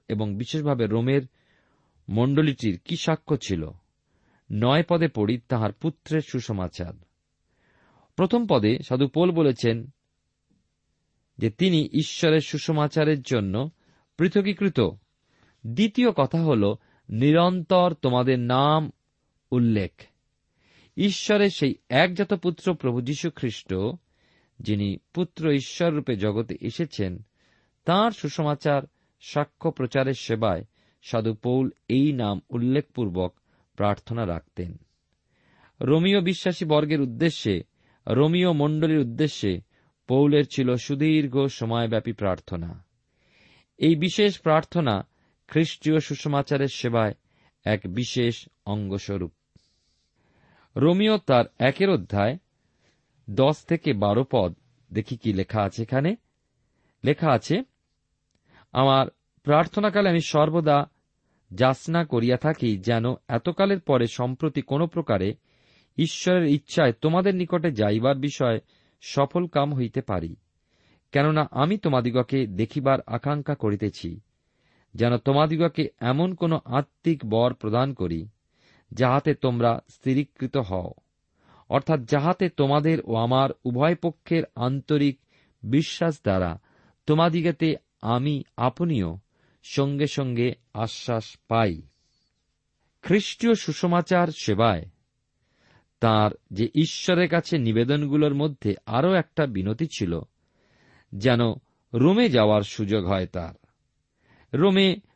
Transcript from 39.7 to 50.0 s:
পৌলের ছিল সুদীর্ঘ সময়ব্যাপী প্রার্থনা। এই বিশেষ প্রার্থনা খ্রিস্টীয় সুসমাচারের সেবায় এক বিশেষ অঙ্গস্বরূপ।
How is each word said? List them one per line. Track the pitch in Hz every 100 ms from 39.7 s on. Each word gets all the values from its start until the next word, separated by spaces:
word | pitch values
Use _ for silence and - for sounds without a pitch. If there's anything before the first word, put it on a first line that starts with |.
| _ _ _ -
পৌলের | 131 147 147 143
ছিল | - 127
সুদীর্ঘ | 123 - 143 156 156 143 127 139
সময়ব্যাপী | - 113 117 117 110 113
প্রার্থনা। | 107 101 90 - 90 85 85 - _ _ _ _ _ _ _ _ -
এই | 147 165
বিশেষ | 180 - 208 190
প্রার্থনা | 160 156 151 170 143 101 - _ _ _ -
খ্রিস্টীয় | 156 160 - 151 156
সুসমাচারের | - 143 151 143 139 143 135
সেবায় | - 123 117 107 92 _ _ _ _
এক | - 104
বিশেষ | 98 95 123 127 120 117 - _ -
অঙ্গস্বরূপ। | 104 101 98 - 98 87 _ _ _ _ _ _ _